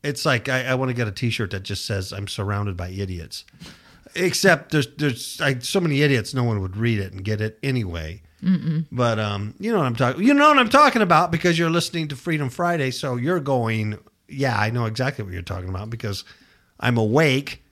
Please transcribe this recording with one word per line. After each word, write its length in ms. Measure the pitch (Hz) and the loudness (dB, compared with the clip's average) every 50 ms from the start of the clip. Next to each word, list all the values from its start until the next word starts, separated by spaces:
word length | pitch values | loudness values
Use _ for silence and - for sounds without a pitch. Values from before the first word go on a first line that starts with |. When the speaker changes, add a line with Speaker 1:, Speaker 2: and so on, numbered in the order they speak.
Speaker 1:
it's 220 | - 147 139 - - | -4 -6 -6 -2 0
like, 220 | 147 131 120 - 139 | 0 0 0 0 -2
I, 160 | 127 127 127 | -2 -2 0
I 80 | 127 131 | 0 0
wanna 180 | 127 131 127 123 | 0 0 -2 0
get 140 | 120 120 107 | -2 -2 -2
a 40 | |
T-shirt 380 | 98 - - 117 110 - 113 95 | -2 -2 -2 -2 0 -2 -4 -4
that 100 | - 95 | -4 -8
just 240 | 95 - 101 95 - | -6 -6 -8 -8 -4
says, 260 | - 98 98 92 - | -4 -4 -4 -4 -6
"I'm 160 | - 98 101 98 | -8 -8 -8 -8
surrounded 480 | - - 101 98 104 101 101 101 95 | -6 -6 -4 -2 -2 -2 -2 -4 -4
by 120 | 87 90 90 | -6 -8 -8
idiots." 540 | 95 98 101 95 92 85 80 - - - - - _ - - - - - _ - - - _ - _ | -6 -6 -6 -6 -6 -8 -10 -12 -14 -16 -16 -18 _ -20 -20 -20 -20 -20 _ -20 -20 -20 _ -12 _
Except 560 | 170 185 180 - - - 190 170 151 - - | -2 -2 0 0 2 4 4 4 4 0 -2
there's, 160 | - 151 131 - - | 0 0 0 -2 -4
there's, 440 | - 151 147 123 - - - - - | -2 -2 -2 -2 -4 -10 -12 -6 -2
like, 240 | 160 143 135 123 120 | 0 0 0 -2 -4
so 160 | - - 196 | -2 -2 0
many 220 | 170 165 143 139 | 0 2 2 2
idiots, 320 | 151 143 135 120 104 - - | 4 4 4 2 0 -2 -2
no 100 | 131 123 | 0 0
one 160 | 120 110 101 | 2 0 0
would 160 | 95 92 90 | -2 -4 -4
read 220 | 104 113 120 113 104 | 0 0 0 2 0
it 140 | 95 95 | -2 -4
and 120 | 98 98 95 | -8 -8 -4
get 160 | 107 107 104 | -4 -2 -2
it 180 | 107 110 110 _ | -2 -4 -6 _
anyway. 600 | - 139 131 123 107 92 82 85 80 78 87 - - - _ _ | -4 -2 -2 -2 -2 -2 -4 -6 -6 -8 -10 -12 -16 -20 _ _
Speaker 2:
Mm-mm. 420 | - 180 190 156 - 160 156 156 160 - | 0 0 2 2 0 -2 -2 -2 -2 -4
Speaker 1:
But, 260 | - 123 123 120 113 107 | -2 0 2 2 2 0
um, 360 | 107 104 101 98 104 107 - - | -2 -2 -2 -4 -4 -6 -8 -6
you 140 | 190 220 | -4 0
know 60 | 233 196 | 0 2
what 80 | 151 | 2
I'm 100 | 127 117 | 0 2
talking, 260 | 113 131 120 131 - | 2 0 0 2 2
you 120 | 196 254 285 | 4 4 6
know 140 | 285 294 302 | 8 8 8
what 80 | 294 269 | 8 6
I'm 100 | 247 214 | 4 6
talking 320 | - 277 302 269 - 240 | 6 6 6 6 6 4
about 280 | 214 175 170 156 180 165 | 4 6 6 4 4 4
because 260 | 170 160 - 180 170 160 | 0 2 2 2 2 4
you're 120 | 170 165 | 2 2
listening 380 | 165 170 160 - - 170 160 147 | 2 0 0 -2 -4 -6 -6 -6
to 80 | 143 | -8
Freedom 340 | 127 - 170 160 151 147 127 | -8 -4 -2 -2 0 -2 -2
Friday. 400 | 127 - 175 175 175 165 139 131 | -2 -2 -2 0 0 0 0 -2
So 260 | 123 - - 139 123 | -2 -4 -4 -4 -4
you're 240 | 120 120 151 185 180 | -2 0 0 0 0
going, 580 | 139 143 135 127 117 113 110 110 107 107 107 - - - _ _ _ _ | 0 0 0 2 2 0 0 0 0 -2 -4 -6 -12 -20 _ _ _ _
"Yeah, 300 | 151 135 135 131 117 101 | -4 -2 0 0 2 2
I 100 | 104 110 | 0 0
know 140 | 117 123 117 | 0 0 -2
exactly 400 | 110 110 107 127 135 147 - 110 | -2 -2 -2 -2 -4 -2 -6 -8
what 80 | 95 | -8
you're 80 | 90 90 | -8 -10
talking 280 | 87 - 95 92 92 90 | -8 -6 -8 -6 -6 -6
about 180 | 95 95 101 113 | -6 -6 -6 -8
because 360 | 120 113 - 107 98 95 - - - _ _ _ _ _ _ _ _ _ | -10 -6 -6 -6 -6 -6 -8 -14 -20 _ _ _ _ _ _ _ _ _
I'm 200 | - 117 120 117 | -2 0 2 2
awake 640 | 110 107 113 143 165 147 127 135 143 - - - _ _ | 2 4 4 4 4 4 4 2 0 -4 -12 -14 _ _